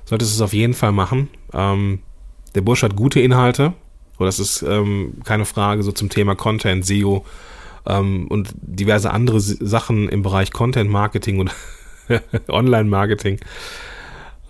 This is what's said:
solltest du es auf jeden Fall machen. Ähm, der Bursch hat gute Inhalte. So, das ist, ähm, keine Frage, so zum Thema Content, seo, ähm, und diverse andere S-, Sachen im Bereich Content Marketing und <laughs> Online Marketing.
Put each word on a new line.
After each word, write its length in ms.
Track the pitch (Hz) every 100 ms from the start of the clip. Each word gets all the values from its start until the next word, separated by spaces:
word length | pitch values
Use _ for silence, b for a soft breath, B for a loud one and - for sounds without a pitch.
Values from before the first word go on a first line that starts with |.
| -
solltest 260 | 113 110
du 40 | 107
es 60 |
auf 120 | 104
jeden 220 | 104 120 123
Fall 160 | 107
machen. 380 | 101 92 127 143 - -
Ähm, 500 | 82 98 98 101 98 - - - - -
der 80 | 98
Bursch 220 | 98 120
hat 120 | 104 98
gute 240 | 127 143
Inhalte. 540 | 127 127 123 120 151 - - - - -
So, 60 | 92
das 120 | 95
ist, 220 | 98 -
ähm, 540 | - 104 101 101 69 -
keine 220 | - 107 101
Frage, 360 | 107 101 104
so 100 | 101
zum 180 | - 98
Thema 260 | 107 98 95
Content, 500 | 110 107 101 92 92
seo, 400 | 101 98 98 - B B B B B -
ähm, 420 | 98 98 95 78
und 260 | 104 95 -
diverse 500 | - 95 101 104 104
andere 260 | 117 120 107
S-, 200 | 104 -
Sachen 500 | 104 113 - 107 101
im 120 | 101
Bereich 300 | 98 95 95
Content 380 | - 120 131 104
Marketing 500 | 101 104 107 - 95
und 120 | 95 - B B B B B
<laughs> 400 | 226 - 117 -
Online 420 | 87 127 113 107
Marketing. 500 | 98 101 101 101 98 B B B B B B B B B B